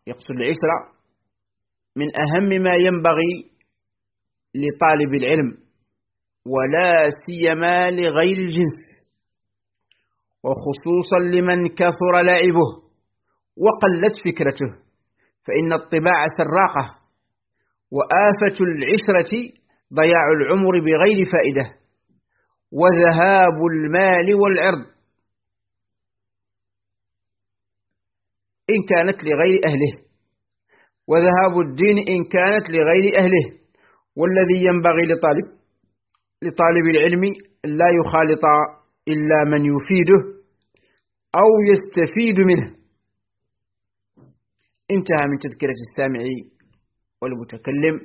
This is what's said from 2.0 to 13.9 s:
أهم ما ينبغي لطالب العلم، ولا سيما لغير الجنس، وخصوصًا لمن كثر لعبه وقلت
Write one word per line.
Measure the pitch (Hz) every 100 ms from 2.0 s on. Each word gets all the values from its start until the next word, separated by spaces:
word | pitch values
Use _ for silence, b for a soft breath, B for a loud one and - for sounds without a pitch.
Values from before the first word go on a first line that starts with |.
| 147 -
أهم | 151 170 196 185
ما | 185
ينبغي | 175 185 175 165 156 170 180 - _ _ _ _ _ _ _ _ _ _
لطالب | 131 143 143 160 151 143
العلم، | 139 127 160 127 - _ _ _ _ _ _ _ _ 120
ولا | 131 135 151 180 165 151 143 175
سيما | 175 165 160 170 175 180
لغير | 180 170 147 180 190
الجنس، | 180 165 160 - - - _ _ _ _ _ _ _ _ _ _ _ _ _ _
وخصوصًا | 127 131 143 139 170 180 170 180
لمن | 175 180 180 180 170
كثر | - 175 170 180 175
لعبه | 180 180 180 170 135 - _ _ _ _ _ _ _ -
وقلت | 208 214 196